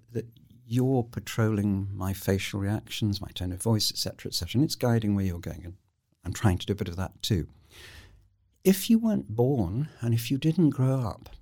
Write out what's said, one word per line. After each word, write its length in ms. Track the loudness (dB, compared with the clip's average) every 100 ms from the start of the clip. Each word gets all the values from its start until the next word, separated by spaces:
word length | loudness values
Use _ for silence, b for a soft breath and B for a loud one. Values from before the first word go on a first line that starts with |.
| _
that 140 | -10 -10 -18 _ -20 -4
you're 360 | 0 2 2
patrolling 840 | 0 -8 -6 0 2 2 0 0 -2
my 200 | -6 -6
facial 460 | -4 0 0 0 -4
reactions, 640 | -2 -4 -4 -2 -2 -2
my 80 | -6
tone 180 | -8 -6
of 80 | -2
voice, 280 | 2 2 2
et 60 | -2
cetera, 320 | -6 -6 -6
et 40 | -4
cetera, 240 | 0 2
and 60 | 2
it's 100 | 2
guiding 400 | 2 2 4 2
where 100 | 0
you're 140 | -2
going. 240 | -8 -10
And 100 | -12 -16 _ _ _ _ -8
I'm 80 |
trying 240 | 2 2 2
to 60 | 0
do 80 |
a 20 | -4
bit 140 | -4
of 80 | -6
that 240 | -8 -6
too. 260 | -2 -2 -2 -12 B B B B B B B _ _ _
If 260 | 2 4 4
you 100 | 4
weren't 300 | 4 0 -2 0
born 540 | 2 2 0 -2 -4 -4
and 120 | 0
if 160 | 0 0
you 80 | 0
didn't 320 | 0 4 4
grow 300 | 4 0 0
up 280 | -4 -8 -16 -20